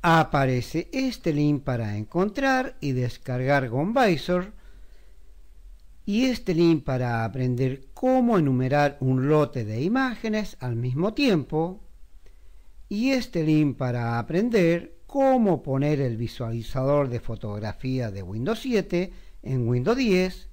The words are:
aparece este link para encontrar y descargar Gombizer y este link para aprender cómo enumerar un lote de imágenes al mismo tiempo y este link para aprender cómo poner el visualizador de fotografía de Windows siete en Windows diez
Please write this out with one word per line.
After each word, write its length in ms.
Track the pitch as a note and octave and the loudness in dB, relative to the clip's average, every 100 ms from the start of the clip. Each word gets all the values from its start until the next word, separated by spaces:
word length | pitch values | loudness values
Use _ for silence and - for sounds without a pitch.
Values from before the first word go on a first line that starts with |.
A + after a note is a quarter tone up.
aparece 880 | F3 E3 D#3 D3 C3+ B2+ - D#3+ - | 4 4 4 2 2 0 -2 -6 -4
este 400 | C4 C4 - F3 | -4 -4 -2 -2
link 320 | D3 D3 D3 | 2 2 2
para 320 | C#3 A#2+ A2 G#2 | -2 -4 -2 -4
encontrar 800 | G#2+ E3 G3+ G#3 C4+ C4 C4 - | -4 -2 -2 0 0 2 -2 -6
y 120 | C#3+ | -2
descargar 760 | B2+ B2 - - B2 C3 C#3+ C3 | 0 -2 -4 -6 -2 2 2 2
Gombizer 880 | B2 E3+ A#3+ A#3 E3 - F3+ F#3 - - - - - - - - - - - - - - - - | -2 0 2 2 2 0 -2 -2 -12 -20 -18 -20 -20 -20 -20 -20 -20 -20 -20 -20 -20 -20 -12 -2
y 220 | G3+ C4 | 0 2
este 280 | A#3 - E3 | 0 -2 4
link 300 | E3+ D#3+ C3+ | 4 4 0
para 400 | B2+ B2 A#2 A2+ | -2 0 -2 -2
aprender 640 | C3 B2+ B2 C3 C3+ - | -2 -2 0 0 -2 -12
cómo 440 | - B3+ C4 A#3+ G#3 | -2 2 4 4 4
enumerar 580 | D3 B2 B2+ D3 D3 C#3+ | 4 2 2 4 2 2
un 260 | C3 C3 C3+ | 0 2 4
lote 380 | D3+ C#3+ C3 G#2+ | 4 4 -2 -4
de 160 | A2 | -2
imágenes 760 | D#3 B3+ C4 A3 A3+ G#3+ G#3 - | 0 0 0 -2 -2 -2 -4 -8
al 160 | B2+ A#2 | -6 -4
mismo 360 | B2+ C3 F#3+ | -2 -2 -2
tiempo 680 | G#3+ C#4 F3 B2+ D#3 E3+ F#3 - - - - - - - - - - - | 2 2 2 0 -2 -2 -6 -16 -18 -20 -20 -20 -20 -20 -20 -20 -20 -8
y 220 | G3+ B3+ | -2 0
este 340 | C4+ A#3 F3 | 0 -2 -2
link 320 | D#3 D#3 D3+ B2+ | 4 4 4 0
para 420 | B2+ A#2+ A#2 A#2 | -2 -2 -2 -2
aprender 840 | A2+ E3 A#3+ A3+ E3+ E3+ - - - | -2 0 2 4 4 2 -2 -18 -6
cómo 560 | C#4+ C4+ C4 G#3 D#3+ | 0 4 4 4 2
poner 380 | D3 C3+ D3 D3 | 0 0 2 2
el 160 | C3 A2 | 0 -2
visualizador 960 | A#2 - A#2 A#2 A2+ C3 C3+ D3 C#3 | -4 -4 -6 -6 -4 -2 2 2 0
de 100 | A#2+ | -2
fotografía 920 | - A2+ A2 G#2 G#2 F2 C3 C3 A#2 | -6 -6 -6 -6 -6 -6 -4 -2 -4
de 140 | G2 | -6
Windows 360 | F2+ G#2+ C#3 A3 | -8 -4 -4 -4
siete 500 | C4 A3 F#3 F3 F#3 - - - | 0 0 0 -2 -2 -8 -18 -14
en 240 | - C3 A#2 | -4 -2 2
Windows 300 | B2 C3+ B3+ | 2 2 2
diez 500 | B3 F#3 F#3 - - | 2 2 2 -4 -16